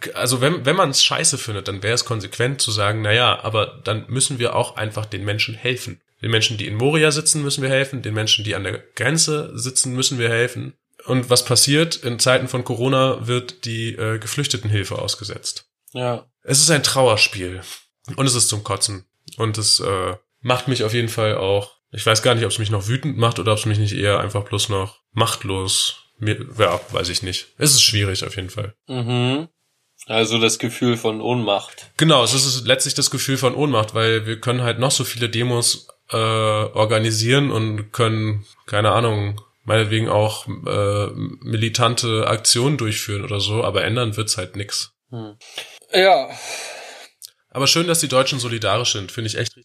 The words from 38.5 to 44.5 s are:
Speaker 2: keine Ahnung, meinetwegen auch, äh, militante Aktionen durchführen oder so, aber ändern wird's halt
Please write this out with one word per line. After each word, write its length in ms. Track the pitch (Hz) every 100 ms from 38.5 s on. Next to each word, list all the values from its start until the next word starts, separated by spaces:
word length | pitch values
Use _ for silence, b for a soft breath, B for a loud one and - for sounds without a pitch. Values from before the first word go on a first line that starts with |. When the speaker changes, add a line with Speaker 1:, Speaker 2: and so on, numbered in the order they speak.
| _ -
Speaker 2:
keine 260 | 104 107
Ahnung, 480 | 104 117 104 101 101 - _
meinetwegen 460 | 104 110 107 110 110
auch, 360 | 104 107 - -
äh, 600 | 101 - 101 101 104 101
militante 1160 | 104 101 - - 110 113 110 117 120 120 110 -
Aktionen 500 | 110 - 120 135 143
durchführen 460 | 110 104 - 101
oder 160 | 95 101
so, 240 | 98 107
aber 220 | 98 98 87
ändern 320 | 120 117 107
wird's 180 | 107 -
halt 220 | 90